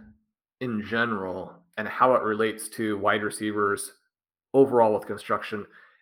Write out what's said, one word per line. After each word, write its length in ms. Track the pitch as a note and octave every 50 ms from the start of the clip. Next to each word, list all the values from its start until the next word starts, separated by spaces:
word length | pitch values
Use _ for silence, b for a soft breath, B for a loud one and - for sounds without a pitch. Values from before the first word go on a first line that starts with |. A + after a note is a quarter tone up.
| - - - _ _ _ _ _ _ _ _ -
in 220 | C3 B2 A2+ G#2+
general 720 | G2+ F#2+ A2+ A#2 A#2 A#2 A2 G2 F#2+ F#2 F2+ F#2 E2+ - - - _ _ -
and 100 | G#2+ G#2+
how 280 | F#2+ - - B2 C3 B2
it 80 | A2
relates 480 | - A2 G#2+ G#2 A2+ A2 G#2+ - - -
to 260 | - - A2+ G#2+ G#2
wide 260 | G2 G2 G#2 G#2 G#2+
receivers 720 | G#2+ G2+ - - G#2+ G#2+ G#2 G#2 G#2 G2+ G2+ G2+ - - - _ _ _ _ _ _ _ _ _ _ _ -
overall 400 | C3+ C3+ A#2+ A#2+ A#2+ A2+ G#2+ G#2+
with 120 | G2+ -
construction, 600 | - G#2 G2+ - - G#2+ G2+ - - A2 G#2 G2 - b b b b b b